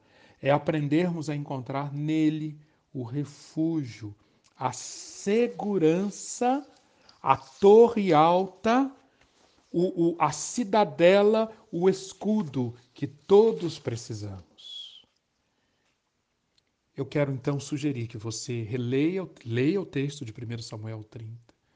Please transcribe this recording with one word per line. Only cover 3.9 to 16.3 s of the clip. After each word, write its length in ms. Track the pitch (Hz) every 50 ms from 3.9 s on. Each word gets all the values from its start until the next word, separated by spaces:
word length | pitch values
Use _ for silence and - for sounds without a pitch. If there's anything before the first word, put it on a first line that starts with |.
| 104 - 113 104 101 - _ _ _ _ _ _ _ _
a 140 | 131 127 123
segurança, 1900 | - - - - - - - - - - 202 202 226 240 233 240 - - 208 202 190 160 156 165 180 196 202 196 - - - - - 247 247 262 285 277 - _ _ _ _ _ _ _ _ _ _
a 160 | - 135 131 -
torre 760 | - - - - - 196 208 220 233 226 233 226 196 185 160
alta, 760 | 147 156 165 175 180 190 190 - - - 226 233 254 269 269 - _ _ _ _ _ _ _ _ _ _ _ _ _ _ _
o, 400 | - 175 175 190 190 180 170 170
o, 40 | 170 -
a 120 | 156 147
cidadela, 1200 | 143 - - - - - 240 196 208 214 208 165 143 135 170 175 190 202 202 208 220 220 220 220 - - _ _
o 180 | - 170 175 190
escudo 840 | 185 190 - - - - - 196 214 214 202 147 120 135 123 117 117 - _ _ _
que 120 | - 143
todos 720 | 135 - - _ - 196 202 226 226 214 170 175 165 151 -
precisamos. 1300 | - 135 120 113 - - 117 104 104 101 95 92 85 _ _ _ - - - - - - - - _ _ _ _ _ _ _ _ _ _ _ _ _ _ _ _ _ _ _ _ _ _ _ _ _ _